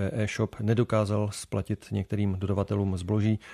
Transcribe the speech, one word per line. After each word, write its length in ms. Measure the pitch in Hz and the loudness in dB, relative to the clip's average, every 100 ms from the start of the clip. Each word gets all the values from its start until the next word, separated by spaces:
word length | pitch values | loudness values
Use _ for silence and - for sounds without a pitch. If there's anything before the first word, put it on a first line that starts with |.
| 98 | -2
e-shop 440 | - 104 - 110 - | -2 -2 0 -2 0
nedokázal 680 | 107 113 113 110 101 107 101 | 2 2 4 2 2 0 -2
splatit 540 | - - 101 92 104 - | -4 -6 -4 -2 -6 -4
některým 460 | 104 92 104 101 95 | -4 -2 0 0 0
dodavatelům 600 | 98 98 95 101 98 92 | 0 0 0 0 0 -2
zboží 400 | 87 107 107 107 - | 0 2 2 0 -4